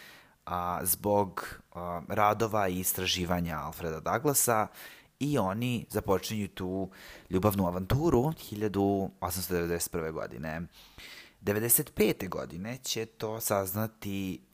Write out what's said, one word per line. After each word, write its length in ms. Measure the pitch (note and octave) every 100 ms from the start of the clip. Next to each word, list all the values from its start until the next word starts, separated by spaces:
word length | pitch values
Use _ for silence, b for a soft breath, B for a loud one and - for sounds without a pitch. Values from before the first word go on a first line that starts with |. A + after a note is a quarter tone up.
| B B B _ -
a, 340 | F2+ F2 F2
zbog, 800 | F2+ - G#2 G#2 G2 - - - -
a, 260 | - F2 F2 -
radova 600 | G2+ G#2 G#2+ A2+ G#2+ F#2+
i 100 | F#2
istraživanja 800 | F#2 - F#2 F2+ F2 F2 E2+ D2+
Alfreda 420 | D2 - E2+ D#2
Douglasa 680 | D#2+ G#2+ C#3 C3+ - A2 G2+ B B B B -
i 200 | C#3+ C#3
oni 480 | F#2 G2+ B2 A#2+ D#2
započinju 580 | G#2 G2+ F#2+ - G#2+ G2
tu 420 | - F#2 F#2 F#2+ B B B -
ljubavnu 360 | F#2 G#2 G2 F2
avanturu 640 | F2+ F#2+ C3 E3+ A#2+ C#3+ D#3+
hiljadu 720 | - G#2 G#2+ G2 G2 G2 F#2+ -
osamsto 340 | - F2+ F2+
devedeset 380 | F2 E2+ E2 -
prve 200 | F2 D#2+
godine. 500 | D#2+ G1+ A#1+ D#2 D#2+ E2+ B B B B B B B
Devedeset 540 | F#2 G#2 A#2 - D3
pete 340 | - G#3+ - -
godine 480 | - C2 E2 G#2 B2+
će 300 | - A2+ A2
to 340 | - A2 A2
saznati 1000 | - G#2 F#2+ G2 A2 - G2+ G2 F#2+ E2+ -